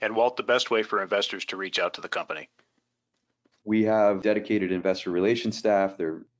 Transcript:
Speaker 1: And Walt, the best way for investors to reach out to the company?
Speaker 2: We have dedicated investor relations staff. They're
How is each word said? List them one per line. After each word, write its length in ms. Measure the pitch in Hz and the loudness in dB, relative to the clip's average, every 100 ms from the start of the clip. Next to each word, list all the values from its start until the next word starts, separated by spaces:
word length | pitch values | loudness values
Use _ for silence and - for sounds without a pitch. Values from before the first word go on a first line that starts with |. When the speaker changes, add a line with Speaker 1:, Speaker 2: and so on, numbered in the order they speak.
Speaker 1:
And 140 | 110 113 | -2 2
Walt, 220 | 120 123 | 2 2
the 60 | |
best 280 | 113 123 - | 0 0 2
way 120 | 113 | 0
for 200 | 104 104 | 0 -2
investors 420 | 95 101 98 95 - | 0 0 0 -4 -8
to 120 | 95 | -8
reach 220 | 95 - | -6 -2
out 140 | 87 - | -2 -4
to 60 | |
the 80 | - | -8
company? 400 | - - - - _ _ _ _ _ _ _ _ _ _ _ | -8 -6 -10 -12 _ _ _ _ _ _ _ _ _ _ _
Speaker 2:
We 200 | 104 110 | -2 2
have 380 | 107 110 104 98 | 4 4 4 4
dedicated 500 | 104 107 107 107 92 | 0 0 0 0 0
investor 380 | 92 92 90 92 | 0 0 -2 -2
relations 480 | 87 98 117 113 107 | 0 2 2 -2 -2
staff. 400 | 110 101 98 95 | 2 2 2 -2
They're 280 | 82 80 - _ | -6 -6 -12 _